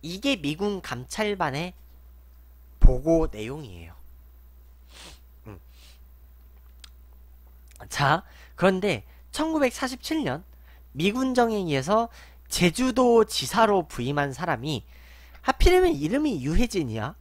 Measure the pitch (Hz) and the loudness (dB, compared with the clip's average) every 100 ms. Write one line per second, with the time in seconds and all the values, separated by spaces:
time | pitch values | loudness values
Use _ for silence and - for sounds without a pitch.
0 | 160 185 277 254 143 156 208 196 - 123 | -12 -6 -4 -2 -4 -4 -4 -6 -10 -12
1 | 127 - 208 196 156 135 180 - - - | -10 -6 -4 -2 -4 -4 -8 -14 -20 -20
2 | - - - - - - - - - 123 | -20 -20 -20 -20 -20 -20 -20 8 8 8
3 | 151 165 160 107 110 151 131 87 82 - | 4 4 2 -4 -10 -10 -14 -16 -18 -20
4 | - - - - - - - - - - | -20 -20 -20 -20 -20 -20 -20 -20 -20 -20
5 | - - - - 107 95 - - - - | -20 -20 -20 -20 -20 -20 -20 -20 -20 -20
6 | - - - - - - - - - - | -20 -20 -20 -20 -20 -20 -20 -20 -20 -20
7 | - - - - - - - - - - | -20 -20 -20 -20 -20 -20 -20 -20 -12 -2
8 | 143 160 - - - - 180 190 202 123 | 0 0 -4 -20 -20 0 0 0 -2 -4
9 | - - - - 320 320 262 - 254 254 | -8 -20 -14 -6 -4 0 -2 -2 -8 -8
10 | - 320 202 139 - - - - - 135 | -6 -4 -4 -6 -12 -20 -20 -20 -16 -4
11 | 180 240 262 254 233 214 175 139 135 214 | -2 -2 -2 0 0 0 -2 -4 0 -2
12 | 233 - - - - - 180 165 262 240 | -2 -10 -20 -20 -10 0 0 2 -2 2
13 | 247 233 220 - 135 208 226 196 160 - | 4 6 4 -2 -4 2 2 2 -2 -6
14 | 120 147 143 127 175 127 139 127 - - | -4 -2 -4 -4 -6 -4 -4 -6 -8 -20
15 | - - - - - - 349 370 370 294 | -20 -20 -20 -6 -4 4 6 6 4 0
16 | 285 262 302 180 127 175 240 190 135 110 | -2 -2 -2 -4 0 2 2 -2 -4 -6
17 | 113 - | -8 -10